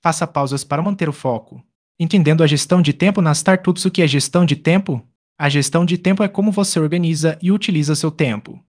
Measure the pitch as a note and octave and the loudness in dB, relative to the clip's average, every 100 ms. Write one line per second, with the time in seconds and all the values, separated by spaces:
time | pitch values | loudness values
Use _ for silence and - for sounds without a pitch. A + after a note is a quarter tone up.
0 | F3 D#3 E3 D3 C#3 C#3 - C#3+ F3+ F#3+ | -2 -2 -4 -2 -2 -4 -4 -4 -2 -2
1 | D#3+ - C3+ A2+ - B2+ _ _ _ _ | -4 -4 -4 -4 -8 -20 _ _ _ _
2 | E3 G3+ D3+ D#3+ D#3 C#3+ - F3+ D3+ - | 0 2 4 4 2 2 2 2 2 2
3 | F#3 G3+ D#3+ D3+ - F#3 F#3 F3+ F#3+ F#3 | 0 2 0 0 2 2 0 -2 -2 0
4 | D#3+ C#3 - F3 F3 C#3 - F#3 F#3+ B2 | 2 0 0 0 2 0 2 0 0 -8
5 | - _ _ - C#3+ C#3+ C#3 E3 F3 F3 | -8 _ _ -4 0 0 0 0 0 0
6 | F3+ G3 G3+ G3 G#3 G3+ G3 E3+ D#3 F3 | 0 0 0 0 -2 0 -2 0 0 0
7 | E3+ D#3 D#3+ D#3 F3+ G#3 G#3+ D#3+ D3 D3+ | 0 0 -2 0 -2 0 0 0 0 -2
8 | D#3+ D#3 C#3 G#2 - - _ | -2 -2 -4 -4 -10 -20 _